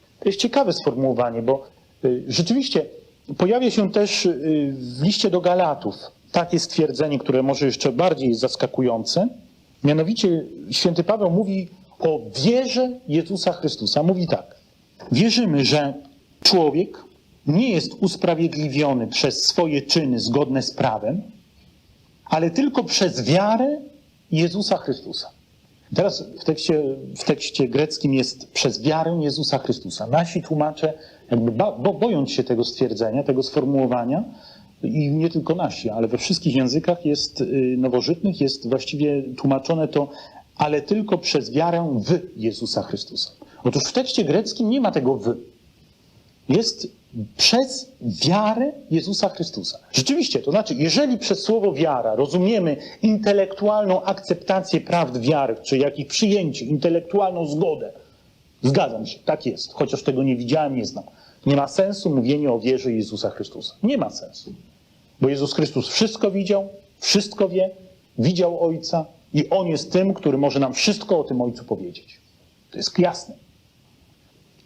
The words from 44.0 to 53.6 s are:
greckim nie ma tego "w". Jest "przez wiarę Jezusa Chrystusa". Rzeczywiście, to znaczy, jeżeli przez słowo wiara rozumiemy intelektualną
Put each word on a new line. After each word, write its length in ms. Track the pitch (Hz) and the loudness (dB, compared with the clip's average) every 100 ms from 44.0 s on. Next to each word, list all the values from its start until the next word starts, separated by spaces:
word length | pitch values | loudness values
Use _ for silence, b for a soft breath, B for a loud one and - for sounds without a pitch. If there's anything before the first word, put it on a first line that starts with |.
| 262 - | -2 0
greckim 460 | 160 170 214 - 214 | 2 2 0 -2 0
nie 100 | 269 | 2
ma 100 | 214 | 0
tego 260 | 156 127 131 | 0 0 0
"w". 200 | 107 - - - _ _ _ _ _ _ _ _ - | 0 -4 -6 -20 _ _ _ _ _ _ _ _ 0
Jest 400 | 160 226 - - - _ 120 104 - | 2 0 -4 -10 -16 _ -12 -10 0
"przez 560 | - 240 269 - - - | 2 4 2 -4 -14 -8
wiarę 720 | 120 - 147 196 214 220 277 - - | -6 0 2 2 2 0 -2 -4 -2
Jezusa 380 | 160 156 196 190 | -2 0 -2 -2
Chrystusa". 500 | - 165 - - - _ | -2 -8 -8 -10 -10 _
Rzeczywiście, 460 | - 131 294 277 123 | -2 0 0 0 -2
to 120 | 139 | 0
znaczy, 240 | 190 214 | 0 0
jeżeli 440 | 127 156 180 285 240 | 0 0 2 2 0
przez 240 | - 190 | -2 -2
słowo 300 | - 220 196 | 0 2 2
wiara 420 | 135 160 131 113 | 2 0 0 0
rozumiemy 640 | 107 143 175 185 226 165 139 B B | 2 2 2 2 2 0 -2 B B
intelektualną 1000 | 220 214 208 196 190 - | 2 2 4 2 2 0